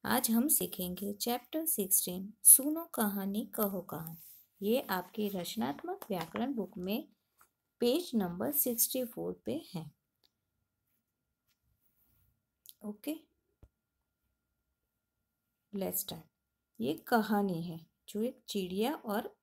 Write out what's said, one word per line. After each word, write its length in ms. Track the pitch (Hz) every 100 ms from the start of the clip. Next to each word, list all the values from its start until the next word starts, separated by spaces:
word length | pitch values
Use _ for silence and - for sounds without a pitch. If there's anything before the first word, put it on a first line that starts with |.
| 208
आज 260 | 240 254
हम 160 | 226 285
सीखेंगे 640 | 330 180 - 180 180 202
चैप्टर 520 | 202 - 247 - 311 320
सिक्सटीन, 680 | - 190 - - 180 190 -
सुनो 420 | - - 269 311 339
कहानी 600 | - 214 196 196 202 254
कहो 360 | - 208 190
कहानी। 360 | 175 165 165 165 - - _ _ 196
ये 160 | 247
आपके 460 | - 185 180 - 208
रचनात्मक 760 | 190 170 220 240 285 339 392 -
व्याकरण 440 | 185 165 208 240
बुक 240 | 247 185 -
में 300 | 180 226 - _ _ _ - _ _ _
पेज 320 | 240 294 349 226
नंबर 360 | 185 175 233
सिक्सटी 520 | 302 254 233 - 262
फ़ोर 380 | 240 170 170 185 -
पे 160 | 269 -
है। 180 | 170 156 _ _ _ _ _ _ _ _ _ _ _ _ _ _ _ _ _ _ _ _ _ _ _ _ _ _ _ - _ 208
ओके, 300 | 208 - 311 _ _ _ _ - _ _ _ _ _ _ _ _ _ _ _ _ _ _ _ _ _ _ _ _ 202
let's 220 | 185 -
start। 300 | - 170 - _ _ _ _ _
ये 140 | 220
कहानी 680 | 160 - 240 208 214 202 170
है 220 | 170 165 - _ -
जो 140 | 208
एक 200 | 233 - -
चिड़िया 440 | 202 185 185 226
और 440 | 330 240 208 - _